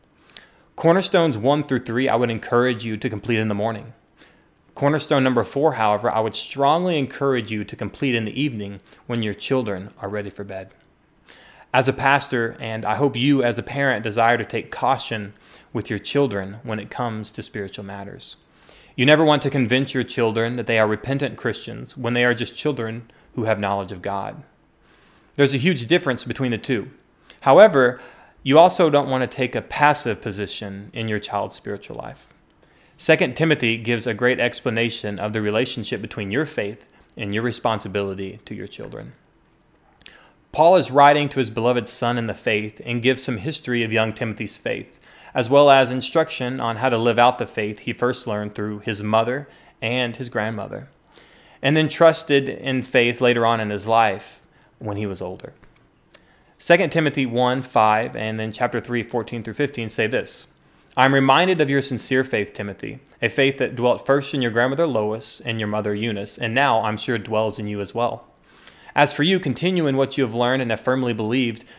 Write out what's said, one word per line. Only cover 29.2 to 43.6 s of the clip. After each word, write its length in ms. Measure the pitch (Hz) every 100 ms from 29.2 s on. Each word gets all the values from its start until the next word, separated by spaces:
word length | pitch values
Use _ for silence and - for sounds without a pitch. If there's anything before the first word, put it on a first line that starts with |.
| 127
to 80 | -
take 200 | 127 117
a 40 |
passive 640 | - - 147 147 120 104
position 680 | 113 98 98 - 104 98 104
in 160 | 117 113
your 100 | 107
child's 380 | - 101 101 -
spiritual 400 | - 101 - 113
life. 320 | 113 - - _ _ _ _ _ _ -
Second 360 | - 160 160 117
Timothy 400 | 160 147 117 113
gives 320 | 113 120 113
a 60 |
great 260 | 104 123 127
explanation 800 | 120 - 131 113 117 - 107 101
of 120 | 107
the 80 | 110
relationship 600 | 104 107 131 - 104 110
between 300 | 113 - 98
your 120 | 113
faith 400 | 151 - 101 113 - _ _ -
and 160 | 107
your 120 | 104
responsibility 960 | 120 113 120 110 101 98 98 95 95 107
to 120 | - 104
your 100 | 101
children. 460 | - 104 - 117 123 _ _ _ _ _ _ _ _ - - _ _ _
Paul 240 | - 160
is 160 | 185 131
writing 380 | 131 143 147 143
to 100 | -
his 100 | 117
beloved 400 | 113 117 123 107
son 300 | - 120 123
in 80 | 113
the 80 |
faith 480 | 104 - 107 107 -
and 160 | 123 120
gives 220 | 120 131
some 140 | - 113
history 480 | 120 156